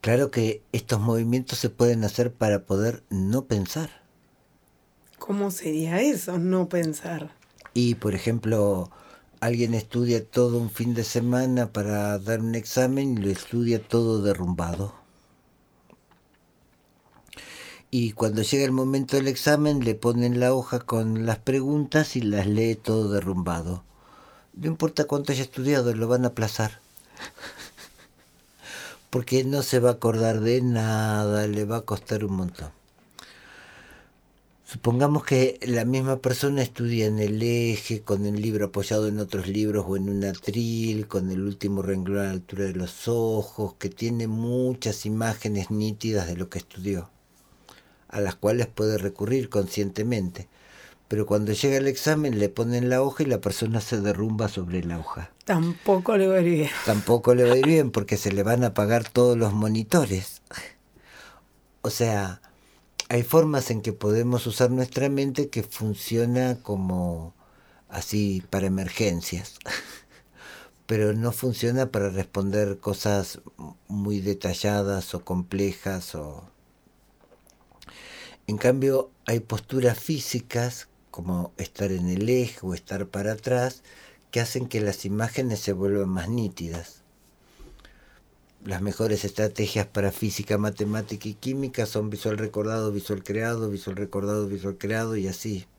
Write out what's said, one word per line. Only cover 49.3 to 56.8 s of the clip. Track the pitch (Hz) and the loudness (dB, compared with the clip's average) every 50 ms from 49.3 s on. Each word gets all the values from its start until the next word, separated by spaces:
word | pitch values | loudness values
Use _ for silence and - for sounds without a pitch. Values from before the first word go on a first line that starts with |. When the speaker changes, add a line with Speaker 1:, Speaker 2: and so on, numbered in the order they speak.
| 127 135 135 131 | 0 0 0 0
Speaker 1:
conscientemente. | - 104 98 92 - 104 104 98 90 - 107 120 123 107 95 90 90 - 95 _ _ _ - - - - - - - _ _ _ | 0 0 0 0 -2 -2 -2 -2 -2 -2 -2 0 0 0 -2 -2 -4 -8 -16 _ _ _ -20 -20 -20 -20 -20 -20 -20 _ _ _
Pero | - 104 107 | -2 -2 0
cuando | - 104 107 104 104 107 | 2 2 2 2 2 0
llega | 104 - 139 135 135 | 2 2 2 4 4
el | 135 139 | 2 2
examen, | 131 - - 151 156 151 151 139 120 104 | 0 0 2 2 2 2 2 0 2 2
le | 104 98 | 0 0
ponen | - - 117 117 120 123 123 123 | 0 -2 -2 0 0 0 2 2
la | 127 127 | 4 4
hoja | 135 139 131 - | 2 2 0 0
y | 160 | 0
la | 143 120 98 | 0 0 0
persona | - - - - 117 113 113 113 | 0 -2 -2 -2 -2 0 0 0
se | 104 - 120 107 | 0 0 -2 0
derrumba | 98 104 101 95 104 107 110 107 113 101 | 2 0 0 0 0 -2 0 0 0 -2
sobre | - 98 90 87 87 92 85 | -2 -4 -4 -2 -2 -2 -2
la | 85 85 85 | -2 -4 -4
hoja. | 78 - - - 82 - _ _ - | -6 -8 -8 -10 -10 -14 _ _ -2
Speaker 2:
Tampoco | - 196 165 165 170 175 - - - 196 185 180 - 220 202 | 0 2 2 2 0 -2 -2 2 2 2 4 4 2 4 4
le | 190 190 | 4 6
va | 190 | 4
a | 185 | 4
ir | 170 175 | 4 4
bien. | 175 151 151 139 - - | 4 4 2 0 -2 -4